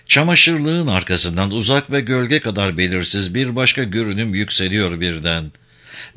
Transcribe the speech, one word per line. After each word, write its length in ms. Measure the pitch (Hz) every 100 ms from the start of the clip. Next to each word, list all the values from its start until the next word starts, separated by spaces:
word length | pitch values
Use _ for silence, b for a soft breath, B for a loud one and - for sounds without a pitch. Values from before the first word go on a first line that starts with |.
| -
Çamaşırlığın 800 | 139 160 170 - 165 147 170 156
arkasından 640 | 95 87 90 87 85 98
uzak 400 | 107 110 139 -
ve 100 | 139
gölge 380 | 123 127 123 151
kadar 380 | 117 101 98 85
belirsiz 560 | 92 90 85 101 95
bir 220 | 98 131 120
başka 280 | 123 -
görünüm 520 | 120 104 110 98 113 95
yükseliyor 640 | 104 - 95 104 95 85
birden. 520 | 87 82 78 82 78 - B B B B B